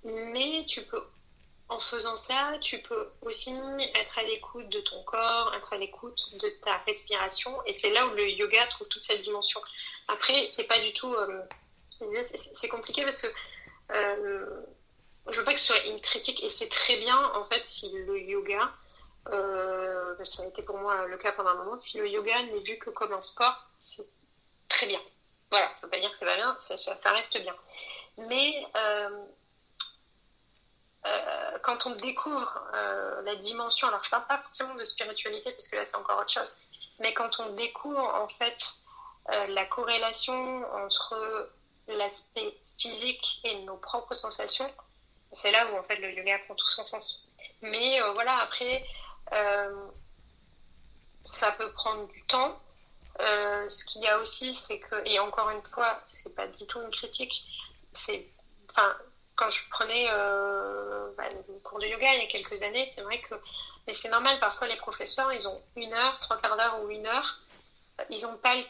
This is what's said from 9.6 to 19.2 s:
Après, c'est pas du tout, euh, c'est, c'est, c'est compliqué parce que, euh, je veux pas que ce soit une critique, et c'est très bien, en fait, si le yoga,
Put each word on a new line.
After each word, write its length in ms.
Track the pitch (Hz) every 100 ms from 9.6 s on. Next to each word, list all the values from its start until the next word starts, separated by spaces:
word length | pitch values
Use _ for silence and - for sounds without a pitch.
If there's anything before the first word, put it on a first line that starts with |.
| - - - - -
Après, 400 | 214 - 269 -
c'est 140 | -
pas 160 | - 226
du 120 | 214
tout, 180 | 208 254
euh, 280 | 240 196 190 185 - - - - -
c'est, 240 | 214 214
c'est, 320 | 247 - - -
c'est 120 | 226
compliqué 360 | 233 226 247
parce 180 | 277 262
que, 60 | 233 233 - - - - -
euh, 520 | 214 208 208 202 196 196 - - - _ _ - - -
je 100 | 226
veux 60 |
pas 80 | 220
que 80 | 285
ce 60 | -
soit 180 | 220
une 160 | 214 214
critique, 420 | - - - 254
et 60 | -
c'est 200 | - 226
très 260 | - - 233
bien, 340 | 226 254 277
en 100 | 208
fait, 220 | 208 233 -
si 240 | - 202
le 260 | 190 185 196
yoga, 500 | 185 202 202 202 247 - - - - -